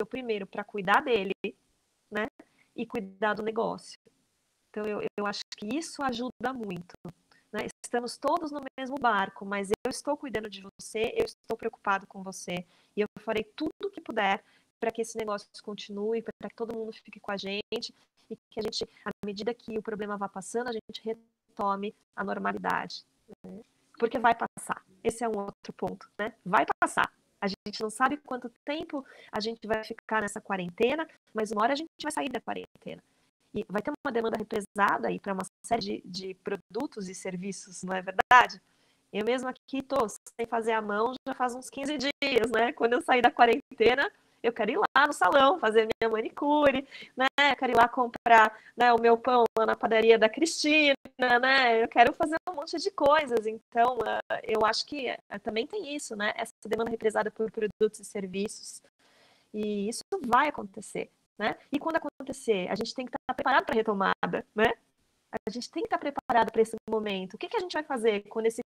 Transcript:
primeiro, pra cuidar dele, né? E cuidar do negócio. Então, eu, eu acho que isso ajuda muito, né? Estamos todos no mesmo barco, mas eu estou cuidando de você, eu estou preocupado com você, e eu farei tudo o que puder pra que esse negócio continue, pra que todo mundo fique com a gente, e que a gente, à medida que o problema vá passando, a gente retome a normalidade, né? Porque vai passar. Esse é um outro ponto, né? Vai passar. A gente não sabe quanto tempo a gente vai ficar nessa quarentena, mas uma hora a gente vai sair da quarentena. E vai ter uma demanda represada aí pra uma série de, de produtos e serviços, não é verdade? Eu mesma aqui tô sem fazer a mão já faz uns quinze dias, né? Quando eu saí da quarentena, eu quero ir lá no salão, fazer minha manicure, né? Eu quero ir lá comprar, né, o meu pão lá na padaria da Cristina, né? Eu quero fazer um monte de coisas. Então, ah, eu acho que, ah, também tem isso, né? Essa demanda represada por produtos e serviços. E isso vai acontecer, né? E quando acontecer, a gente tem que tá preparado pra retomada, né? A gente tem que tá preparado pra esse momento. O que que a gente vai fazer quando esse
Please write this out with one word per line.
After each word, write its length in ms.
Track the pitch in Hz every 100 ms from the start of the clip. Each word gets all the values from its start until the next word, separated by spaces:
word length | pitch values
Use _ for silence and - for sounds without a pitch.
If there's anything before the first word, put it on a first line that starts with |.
| 208
primeiro, 380 | 262 240 208 190
pra 180 | -
cuidar 380 | 202 208 185 226
dele, 320 | 294 226 190 - - - _ _ _ _ _
né? 160 | 214 226 _ - _ _ -
E 100 | 233
cuidar 480 | 240 190 190 214
do 80 | 208
negócio. 560 | 214 220 190 185 - - _ _ _ _ _ _ _
Então, 160 | 214 214
eu, 160 | 208 - -
eu 80 | 202
acho 160 | 196 - -
que 180 | 214 277
isso 280 | 320 -
ajuda 500 | 269 226 247 - 247
muito, 400 | 262 208 175 - - 175 - _ _ _
né? 140 | 208 - -
Estamos 320 | - 240 240 -
todos 360 | 277 339 311
no 100 | 294 262 -
mesmo 160 | 262 285
barco, 440 | 240 202 196 -
mas 280 | 196 202 196
eu 180 | 214 254
estou 260 | 262 - 294
cuidando 320 | 285 214 214
de 140 | 196
você, 500 | 190 _ - 214 226 -
eu 80 | -
estou 320 | - - 226
preocupado 480 | 233 - 208 196 196
com 160 | 196
você, 420 | 190 185 - 180 175 _ _ -
e 60 |
eu 60 | 208 -
farei 220 | - 220 214 -
tudo 180 | 302 - 392
o 40 |
que 100 | 339
puder 440 | - 226 196 208 _ _ _ -
pra 120 | 233
que 100 | 233
esse 160 | 226 220
negócio 320 | 214 202 - -
continue, 580 | - 202 - 202 214 226
pra 280 | 220 - 202
que 60 | -
todo 200 | 226 226
mundo 180 | 220
fique 260 | - - 208
com 120 | -
a 60 | 196
gente, 540 | 196 202 - 233 - _ _ _ _
e 60 | 220 _
que 80 | -
a 20 |
gente, 260 | 214 - - _
à 60 | 208 - 208
medida 260 | 202 220
que 280 | 233 - 220
o 20 |
problema 340 | 226 202 208 202
vá 140 | 196
passando, 380 | 196 - 233 247
a 40 |
gente 300 | 220 _ -
retome 920 | 220 226 _ _ _ - 202 196 202 - _ -
a 80 |
normalidade, 800 | 196 202 196 202 185 180 180 - _ _ _ -
né? 160 | 190 190 - _ _ -
Porque 200 | 233 262
vai 180 | 233 -
passar. 460 | 226 - - - _ _
Esse 200 | 233 226
é 60 | 233
um 80 | 208
outro 360 | 202 - -
ponto, 360 | - 190 190 - -
né? 160 | 220 - 175
Vai 200 | 214 311 -
passar. 320 | 330 - - _ _ -
A 80 | 202
gente 340 | 202 208 -
não 80 | 214
sabe 280 | - 262 294
quanto 340 | - 247 247 _
tempo 400 | - 302 339 294 - - -
a 80 | 214
gente 260 | 214 226 208
vai 160 | 220
ficar 380 | 214 220 - 220
nessa 180 | 202 208
quarentena, 680 | - 190 175 - 233 302 320 _ _
mas 180 | 214 214
uma 120 | 208
hora 100 | 233
a 20 | 285
gente 140 | 330 _
vai 100 | 294
sair 180 | - 277
da 100 | 240
quarentena. 600 | - 208 - _ - 170 _ _ _ _ _
E 120 | 208 -
vai 140 | 202
ter 100 | 254
uma 200 | 294 285
demanda 260 | 233 226 220
represada 720 | 214 220 202 - - 330 220
aí 120 | 180
pra 140 | 196
uma 120 | 190 190 _ -
série 160 | 233
de, 220 | 196 214 -
de 280 | 185 190 185
produtos 760 | - 196 _ 208 294 220 185
e 60 | 185
serviços, 680 | 190 180 196 190 - 180
não 120 | 185 185
é 60 |
verdade? 600 | 185 190 - 247 202 196 _ _ _ _ _
Eu 140 | 190 220
mesma 240 | 254 254
aqui 320 | - - 269
tô 260 | 262 277 208
sem 400 | - - - 233
fazer 240 | 233 226
a 100 | 220
mão 320 | 208 208 240 247 -
já 60 |
faz 200 | 262 254
uns 160 | 247 254
quinze 280 | 269 285 302
dias, 520 | 269 - 277 233 233
né? 180 | 220 233
Quando 220 | - 233
eu 80 | 247
saí 200 | - 247
da 80 | 240
quarentena, 800 | - 240 262 - - 214 262 381 _ _ _
eu 120 | 240
quero 180 | 233 214
ir 60 | 339
lá 280 | 403 269 294
no 80 |
salão, 460 | 294 359 294 269 349
fazer 280 | 220 220 220 -
minha 80 | 226
manicure, 760 | 220 233 - 294 302 294 254 269 - - -
né? 120 | 262 - 285
Eu 40 | -
quero 160 | 254
ir 20 | 233
lá 120 | 240
comprar, 720 | - 240 - 233 226 320 - - -
né, 160 | 240
o 60 | 233
meu 180 | 233 233
pão 260 | 254 247 226 226
lá 60 | 220
na 100 | 220
padaria 420 | 233 226 226 226
da 120 | 220
Cristina, 680 | 247 330 - 302 311 294 269 - -
né? 640 | 254 240 262 269 247 226
Eu 40 | 233
quero 260 | 277 240
fazer 240 | - 311 320 -
um 60 | 320
monte 220 | 320 339
de 120 | 403
coisas. 560 | - 285 311 277 233 214
Então, 540 | 220 _ 233 240 247 220
ah, 340 | 214 - 220
eu 220 | - 220 220
acho 200 | - -
que, 240 | 294 240 - _
ah, 80 | 208
também 300 | 233 220 285
tem 260 | 427 285
isso, 220 | 294 - 214
né? 180 | 208 -
Essa 180 | - - 208
demanda 240 | 220 233
represada 400 | 226 220 214 214
por 220 | - 220
produtos 480 | - 208 - 214 -
e 60 | 202
serviços. 760 | 208 190 190 208 - - - _ _ _ _ _ _ _
E 360 | 214 214 208 202
isso 140 | - - 392 240
vai 220 | 240 294
acontecer, 640 | - 208 214 - 180 - _ _ -
né? 180 | 214 - -
E 60 | 285
quando 200 | 320 320
acontecer, 720 | 294 _ 269 254 - 196 180
a 60 | 196
gente 200 | 233 -
tem 100 | 247
que 60 |
tá 240 | - - 254
preparado 300 | - 277 -
pra 100 | 233
retomada, 720 | 226 196 185 185 180 - - 208
né? 160 | 233 - _ _ _ _ _ - -
A 40 |
gente 180 | 240 -
tem 140 | 339
que 60 | 453
tá 100 | 349
preparado 520 | 285 - - 233 -
pra 100 | -
esse 120 | 226 220 -
momento. 460 | 220 208 190 185 -
O 20 |
que 100 | 359
que 100 | 466
a 20 |
gente 140 | 359
vai 100 | 311
fazer 400 | 302 262 220 202 202
quando 200 | 226 220
esse 140 | 233